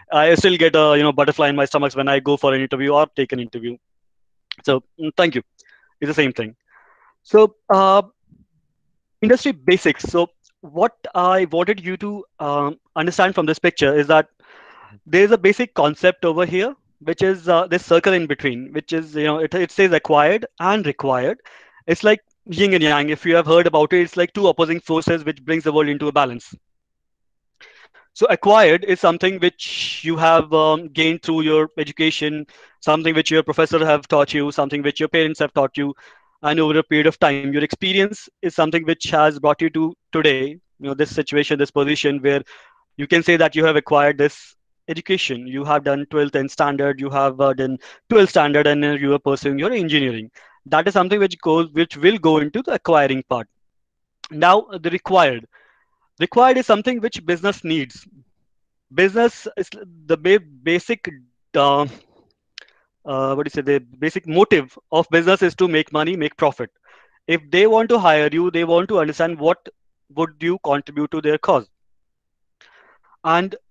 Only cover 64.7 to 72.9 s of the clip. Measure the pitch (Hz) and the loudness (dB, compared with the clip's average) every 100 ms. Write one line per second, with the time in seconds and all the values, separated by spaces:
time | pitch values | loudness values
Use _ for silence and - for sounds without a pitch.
64.7 | - _ 160 165 165 170 196 175 - 180 | -12 _ -2 2 2 2 2 0 0 0
65.7 | 156 - 151 156 185 151 - 151 - 113 | 0 -2 -2 -2 -4 -6 -2 -2 -2 -10
66.7 | _ _ _ _ _ - 170 147 175 214 | _ _ _ _ _ -6 -6 -2 2 4
67.7 | 220 226 240 180 151 151 156 180 165 170 | 4 2 2 4 2 2 -2 -2 -2 0
68.7 | 170 190 202 151 147 165 160 156 185 - | 0 0 -2 -2 -2 -4 -2 -2 -2 -6
69.7 | - _ _ _ 143 160 151 165 185 151 | -20 _ _ _ -6 -6 -6 -6 -4 -2
70.7 | 143 143 147 147 160 151 151 - 147 104 | -4 -4 -8 -6 -4 -4 -2 0 -2 -2
71.7 | _ _ _ _ _ _ _ _ _ _ | _ _ _ _ _ _ _ _ _ _
72.7 | _ _ | _ _